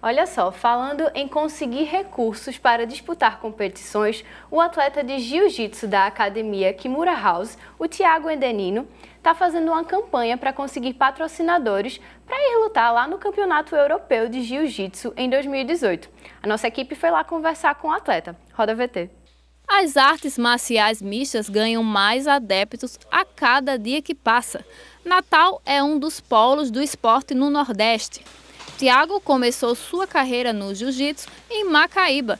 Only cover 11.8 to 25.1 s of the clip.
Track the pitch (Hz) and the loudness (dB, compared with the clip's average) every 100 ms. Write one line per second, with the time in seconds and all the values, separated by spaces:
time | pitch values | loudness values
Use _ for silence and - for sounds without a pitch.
11.8 | 208 - - - _ 523 571 466 440 440 | -2 -8 -18 -20 _ 0 2 2 2 2
12.8 | 233 233 262 392 415 392 392 302 311 311 | 2 2 0 -4 -6 -2 0 0 0 2
13.8 | 285 330 - 247 226 247 233 262 311 214 | 2 0 0 0 0 -4 -6 -2 -2 -2
14.8 | 190 - 240 - 254 269 277 277 254 339 | -8 -8 -10 -4 -2 0 -2 -4 -2 0
15.8 | 247 165 - - - - 208 214 226 226 | 0 -2 -6 -20 -20 -10 -4 -2 -2 -4
16.8 | 262 302 330 330 311 330 320 311 294 294 | -8 -2 0 0 -2 -2 -2 0 -2 -2
17.8 | 320 339 - 185 170 170 _ - 214 220 | -2 -4 0 -2 -2 -18 _ -2 -2 0
18.8 | 247 190 175 _ _ _ _ _ - 403 | -2 -4 -8 _ _ _ _ _ 0 2
19.8 | 359 277 269 311 294 - 240 240 - 226 | 4 4 4 4 -4 -2 0 0 0 2
20.8 | 214 220 196 208 277 226 214 202 220 226 | 2 0 -6 -6 -4 -4 -2 -2 0 0
21.8 | 226 208 202 240 285 277 220 190 208 240 | 0 2 2 2 2 0 2 -2 -2 -6
22.8 | 247 - - - 381 - 262 254 269 262 | -12 -12 -2 -2 -2 0 2 2 0 -4
23.8 | 214 285 285 311 - 233 240 - - - | -2 -4 -4 -6 0 0 0 -10 -14 -20
24.8 | - - 349 | -20 -16 0